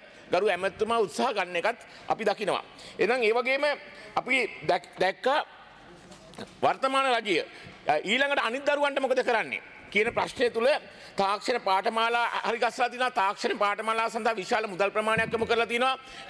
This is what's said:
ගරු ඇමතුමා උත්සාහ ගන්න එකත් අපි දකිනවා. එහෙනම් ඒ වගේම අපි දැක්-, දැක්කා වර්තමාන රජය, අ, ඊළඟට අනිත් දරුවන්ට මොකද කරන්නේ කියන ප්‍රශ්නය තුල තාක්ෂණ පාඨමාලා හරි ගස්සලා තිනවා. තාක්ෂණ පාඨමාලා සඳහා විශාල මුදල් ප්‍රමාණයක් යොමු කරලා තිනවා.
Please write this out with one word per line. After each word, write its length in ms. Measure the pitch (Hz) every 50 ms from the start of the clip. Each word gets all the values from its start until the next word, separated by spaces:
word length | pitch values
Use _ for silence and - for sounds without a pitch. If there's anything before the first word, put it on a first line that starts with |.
| - - - - - -
ගරු 160 | - 175 202 214
ඇමතුමා 500 | 185 175 185 196 190 - 220 208 233 233
උත්සාහ 340 | 214 175 - - 233 254 240
ගන්න 220 | 202 180 175 180
එකත් 240 | 170 170 208 240 - - - - - - -
අපි 160 | 160 160 214
දකිනවා. 400 | 202 196 - 214 180 147 117 - - - - - - - -
එහෙනම් 240 | 160 190 240 262 233
ඒ 100 | 208 226
වගේම 300 | 240 247 247 269 277 285 294 277 202 - - - - - - -
අපි 200 | 254 - 240 254 262 240 - - - -
දැක්-, 280 | 156 175 180 - - - -
දැක්කා 460 | 185 185 185 - - 254 277 302 - - - - - - - - - - - - - - - - - - - - 117 - - - -
වර්තමාන 440 | 139 175 185 - 269 269 269 269 269 247
රජය, 300 | 233 226 208 180 147 - - - - - - - - -
අ, 160 | - 147 156
ඊළඟට 440 | - 180 220 254 277 277 285 269 233
අනිත් 220 | 226 226 277 285
දරුවන්ට 360 | 285 285 285 294 285 277 277
මොකද 220 | 269 247 262 254 240
කරන්නේ 400 | - 240 220 185 143 113 95 - - - - - -
කියන 200 | - 202 214 240 226
ප්‍රශ්නය 360 | 214 185 - - - 269 240
තුල 160 | 208 226 226 262 302 269 - - - - - - -
තාක්ෂණ 440 | - 196 190 202 202 - - 247 240 -
පාඨමාලා 640 | 196 190 190 190 233 220 226 226 233 233 240 233 214 - 196 - 196
හරි 100 | 220 233
ගස්සලා 300 | 226 226 220 - 247 233
තිනවා. 200 | 220 240 254 247
තාක්ෂණ 480 | 247 233 190 196 202 - - 240 - 220
පාඨමාලා 500 | 208 202 202 196 220 220 220 226 226 226
සඳහා 240 | 208 233 214 240 226
විශාල 320 | 220 - - 240 220 220
මුදල් 240 | 220 190 170 196 202
ප්‍රමාණයක් 420 | 196 208 220 220 220 220 226 220 226
යොමු 140 | 220 226
කරලා 200 | 185 233 220 233
තිනවා. 320 | - 233 233 254 262 262 247 - - - - - -